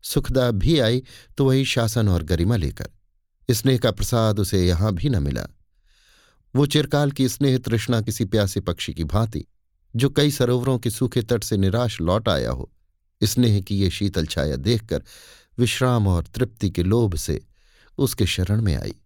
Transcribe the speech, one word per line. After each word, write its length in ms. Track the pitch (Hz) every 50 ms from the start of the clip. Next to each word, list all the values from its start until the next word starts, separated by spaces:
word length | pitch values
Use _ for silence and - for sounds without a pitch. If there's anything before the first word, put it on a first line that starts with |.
| -
सुखदा 480 | - - 147 - - 135 131 123 123
भी 280 | 113 95 90 131 170 151
आई 240 | 123 110 120 127 - - - - - _ -
तो 100 | - 139
वही 180 | 135 131 135 135
शासन 440 | - - 131 117 110 107 120 113 104
और 140 | 90 85 78
गरिमा 340 | 76 90 80 85 95 120
लेकर। 340 | 110 80 67 - - - - - _ _ _ _ _ _ _ _ _ _ -
स्नेह 280 | 123 107 - 135 131 120
का 120 | - 117
प्रसाद 500 | 104 - - - - 117 113 110 104 101
उसे 260 | 101 92 - 95 90
यहां 260 | 87 87 82 98 107 104
भी 160 | 82 - 147
न 140 | 127 92 69
मिला। 240 | 71 67 57 50 - - _ _ _ _ _ _ _ _ _ _ _ _ _ _ _ _ _ _ _ _
वो 100 | 123 147
चिरकाल 440 | 143 - 151 147 - - 143 147 139
की 180 | 139 - 131 127
स्नेह 300 | - - 143 139 127 127
तृष्णा 420 | - - 117 113 107 - 123 113
किसी 240 | 107 117 107 - 113
प्यासे 360 | 92 - 110 101 95 - 101
पक्षी 340 | - - 85 - - - -
की 100 | - 80
भांति, 400 | 76 80 104 113 110 113 73 - _ _ _ _ _ _ _ _ _ _
जो 140 | 117 127 139
कई 200 | - - 143 151
सरोवरों 480 | 143 - 131 120 123 123 120 127 131 120
के 120 | - 120
सूखे 320 | 107 - 131 113 - 123 113
तट 220 | - 123 113 -
से 120 | - 113
निराश 440 | 101 98 95 92 117 123 120 110 -
लौट 280 | 82 82 90 110 110 113
आया 220 | 92 69 60 57
हो, 220 | 62 64 - - _ _ _ _ _ _ _ _ _ _ -
स्नेह 360 | 107 - - 123 117 104 101
की 180 | 92 - 101 98
ये 120 | 98 92
शीतल 360 | - - 101 101 92 87 80
छाया 300 | 80 - 87 69 76 71
देखकर 460 | 65 67 101 120 110 - - 82 69 - - - - - - - - _ _ _ -
विश्राम 480 | 123 117 - - 131 127 123 117 104
और 180 | 98 92 85 82
तृप्ति 460 | - - - 127 107 - - - 95
के 120 | 85 - 85
लोभ 320 | 92 107 120 117 101 87
से 300 | 80 - - 78 - - _ _ _ _ _ _ _ _ _ _ -
उसके 280 | 139 123 - - 107
शरण 360 | 87 - - 90 85 104 110 113
में 140 | 101 78
आई। 180 | - - - - _ _